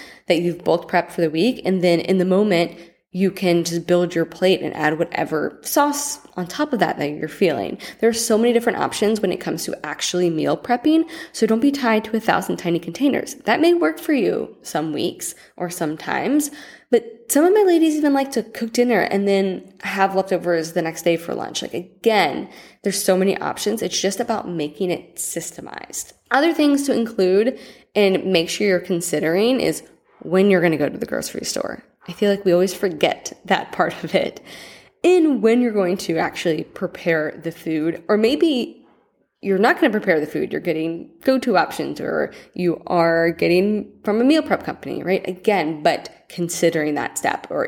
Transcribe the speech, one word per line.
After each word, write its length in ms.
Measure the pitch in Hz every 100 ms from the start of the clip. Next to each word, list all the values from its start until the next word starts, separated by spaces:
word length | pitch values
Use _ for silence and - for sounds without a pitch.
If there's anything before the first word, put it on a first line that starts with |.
| - - -
that 160 | 170
you've 200 | 175 165
bulk 280 | - 170 -
prepped 220 | 180 175
for 100 | -
the 80 | 160
week. 320 | 160 233 226
And 180 | 180 190
then 160 | 175 170
in 200 | - 190
the 80 | 185
moment, 520 | 190 214 170 170 - - _ _
you 200 | 180 190
can 340 | 185 180 170
just 220 | 170 170 170
build 280 | 175 175
your 120 | 165 160
plate 340 | - 185 156
and 140 | 151
add 240 | - 151 156
whatever 600 | 165 - 156 156 156 -
sauce 560 | - 294 285 277 - - - -
on 100 | 170
top 280 | - 302
of 60 | 226
that 180 | 160 -
that 140 | 147
you're 160 | 147 156
feeling. 500 | - 175 123 90 - - -
There 100 | 226
are 20 |
so 240 | 226 - 214
many 160 | 240
different 280 | 226 233 -
options 400 | - - 208 214
when 120 | 190
it 80 | -
comes 240 | 160 165
to 220 | - - 151
actually 420 | - - 180 175
meal 300 | 156 143 160
prepping. 500 | - 247 302 320 320 - -
So 140 | - 220
don't 140 | 226
be 100 | 285
tied 340 | 277 240 220
to 120 | 220 220
a 40 |
thousand 380 | 196 170 190 170
tiny 220 | 175 170
containers. 560 | 170 170 277 - - - 214
That 160 | 247
may 100 | 330
work 260 | 349 320 311
for 140 | -
you 460 | 269 175 - - -
some 320 | - 151 156
weeks 420 | 147 170 - - - - -
or 140 | 175
sometimes, 800 | 170 151 160 - - 180 294 285 - - - -
but 140 | 233 - - -
some 160 | 277
of 100 | 349
my 80 | 427
ladies 340 | 381 330 320 302
even 160 | 294
like 200 | 277 269
to 100 | 233
cook 300 | - - 226
dinner 280 | 240 247 202
and 260 | - 196 202
then 460 | 196 196 180 - -
have 340 | 196 196 190
leftovers 580 | 190 190 175 175 165 160
the 100 | 175
next 200 | 160 160
day 140 | 170 165
for 180 | -
lunch. 280 | - - -
Like, 120 | -
again, 760 | 156 180 _ 226 214 151 - - - - _
there's 200 | 202 190
so 140 | - 185
many 200 | 196 -
options. 420 | 147 - 208 220
It's 200 | 185 -
just 200 | 196 196
about 280 | 240 214 -
making 420 | 170 151 - 180
it 260 | 165 - -
systemized. 960 | - 170 - - - - - - - - -
Other 200 | 254 330
things 320 | 320 294 277 277
to 80 |
include 640 | 220 226 - 185 196 233 - - - _
and 300 | 214 196 190 190
make 240 | 175 170
sure 160 | - 208
you're 140 | 180
considering 800 | 180 170 - 151 156 180 233 262
is 240 | 156 151 - _ _ -
when 300 | 160 185 202
you're 100 | 180
gonna 160 | 170 147
go 120 | 147
to 100 | -
the 80 | -
grocery 380 | - - -
store. 380 | - - - - - _ -
I 60 |
feel 180 | - 202
like 140 | 196
we 80 | 190
always 220 | 175 190
forget 580 | - 190 156 170 - - - -
that 260 | 190 -
part 320 | - 165 -
of 100 | 165
it. 280 | 165 - - - - - - _ _
And 400 | 349 370 311 240
when 200 | 220 247
you're 100 | 240
going 240 | 208 180 196
to 220 | - 160
actually 460 | 156 - 175 160
prepare 760 | - - 180 - 175 160 156 -
the 80 | 165
food, 540 | - 165 160 160 165 -
or 100 | 214
maybe 680 | 226 302 330 254 - - _ _ _ _ _ -
you're 180 | 196 190
not 180 | 240 -
gonna 140 | 277
prepare 300 | 208 190 156
the 60 | 151
food, 260 | 156 151
you're 80 | 156
getting 500 | 165 160 165 170 - _
go-to 340 | 262 262 254 180
options, 440 | 156 - 143 147
or 320 | - 151 143 - -
you 300 | - 175 - -
are 440 | 175 165 165 170
getting 600 | 170 170 180 208 214 - -
from 160 | 214 220
a 40 |
meal 180 | 254 311
prep 220 | 302 185
company, 380 | - - 135 -
right? 240 | 165 190 -
Again, 560 | 180 - 196 156 151
but 280 | 165 - - - -
considering 640 | - 170 - 170 165 151
that 220 | 143 117 -
step, 300 | - - -
or 140 | 147